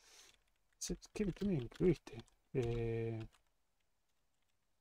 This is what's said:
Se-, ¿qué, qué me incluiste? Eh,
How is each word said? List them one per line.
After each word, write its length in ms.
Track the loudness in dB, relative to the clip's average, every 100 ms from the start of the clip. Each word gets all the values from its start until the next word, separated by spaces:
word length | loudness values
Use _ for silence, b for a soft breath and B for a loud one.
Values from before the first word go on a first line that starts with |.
| b b b b _ _ _ _
Se-, 200 | -6 -6 -6
¿qué, 180 | -2 -2
qué 140 | 0 0
me 80 |
incluiste? 640 | 0 -2 4 4 4 -2 -14 -14 _ _
Eh, 720 | 0 0 0 0 0 0 -2 -6 -12 _ _ _ _ _ _ _ _ _ _ _ _ _ _